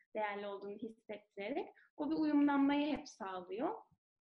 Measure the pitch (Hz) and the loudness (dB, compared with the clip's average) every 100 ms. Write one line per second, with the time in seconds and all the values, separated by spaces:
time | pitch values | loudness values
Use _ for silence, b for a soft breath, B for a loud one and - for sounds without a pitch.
0 | b 214 208 202 202 196 202 202 226 226 | b -4 -2 -2 -6 -6 -8 -8 -8 -10
1 | - 208 _ - 202 302 - b b - | -12 -12 _ -8 -4 -4 -6 b b -6
2 | 302 320 302 294 285 277 277 285 294 262 | -2 0 4 6 6 6 4 4 2 -2
3 | - - 190 185 180 196 330 453 - _ | -6 -10 -8 -8 -6 -4 -4 -4 -12 _
4 | _ _ | _ _